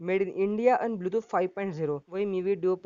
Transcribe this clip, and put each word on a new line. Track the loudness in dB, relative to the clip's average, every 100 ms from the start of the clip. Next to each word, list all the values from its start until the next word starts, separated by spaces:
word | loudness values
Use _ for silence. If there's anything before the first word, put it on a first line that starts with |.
made | -2 0
in | 0 0 0
India | 4 4 4
and | 0 -2
Bluetooth | -2 -2 -2
five | 0 0
point | -2 -6
zero। | -2 -2 -4 -6
वही | -4 -2
Mivike | 0 0 0
Duo | 0 2